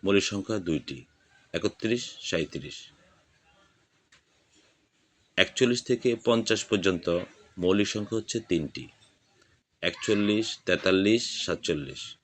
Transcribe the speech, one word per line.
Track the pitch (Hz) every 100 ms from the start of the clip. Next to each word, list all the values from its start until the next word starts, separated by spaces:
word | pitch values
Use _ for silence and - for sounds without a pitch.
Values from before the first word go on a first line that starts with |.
মৌলিক | 95 101 -
সংখ্যা | 101 95 107 85
দুইটি, | 78 - 69 - _ _ _ _
একত্রিশ, | 87 104 - 113 117 - - -
সাঁইত্রিশ। | 87 78 - 67 - - _ _ _ _ _ _ _ _ _ _ _ _ _ _ _ _ _ _ _ _ _ _ _ _ -
একচল্লিশ | 95 - 123 123
থেকে | - 120 127 117
পঞ্চাশ | - 117 113 107 -
পর্যন্ত | 104 98 87 85 85 90 - - -
মৌলিক | 90 98 101
সংখ্যা | 107 104 110
হচ্ছে | - 117 113
তিনটি, | 85 73 - - _ _ _ _ _ _ _ _ _
একচল্লিশ, | 87 - - 104 104 107 113 -
তেতাল্লিশ, | - 90 95 95 98 117 120 -
সাতচল্লিশ। | - 82 - 78 69 67 - -